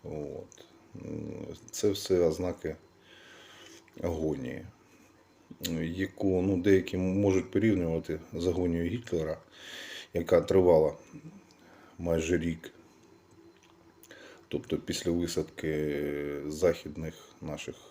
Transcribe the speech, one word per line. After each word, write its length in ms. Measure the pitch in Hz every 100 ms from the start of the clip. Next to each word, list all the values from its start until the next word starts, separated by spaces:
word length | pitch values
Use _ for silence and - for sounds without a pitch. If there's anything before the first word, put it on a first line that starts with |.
От. 600 | 78 78 71 69 - - - - - - - 73 73 71 73 82 -
Це 180 | - 104
все 300 | 98 - 92
ознаки 560 | 85 80 90 85 - 78 - _ - - - - - - - - - -
агонії, 640 | 87 80 80 71 62 65 92 - _ - - _ _ _ _ - - 82
яку, 600 | 82 90 95 - 98 92
ну, 160 | 92 95
деякі 400 | 95 95 90 92
можуть 540 | 92 95 101 95 85
порівнювати 680 | 98 110 98 85 82 80 80 -
з 140 | 82 87
агонією 420 | 85 90 85 85
Гітлера, 480 | 117 117 85 78 78 - - - - - - -
яка 280 | 87 85 87
тривала 520 | 82 95 90 82 78 - - - - - - - - - - -
майже 400 | 85 82 80 87
рік. 340 | 82 82 - - - _ - - _ - - - _ - - _ - - - - -
Тобто 300 | 73 - 80
після 340 | - - -
висадки 1300 | 85 85 - 78 - 82 76 76 73 73 71 71 73 71
західних 680 | 78 90 82 - 76 80 - - -
наших 340 | 78 71 - - -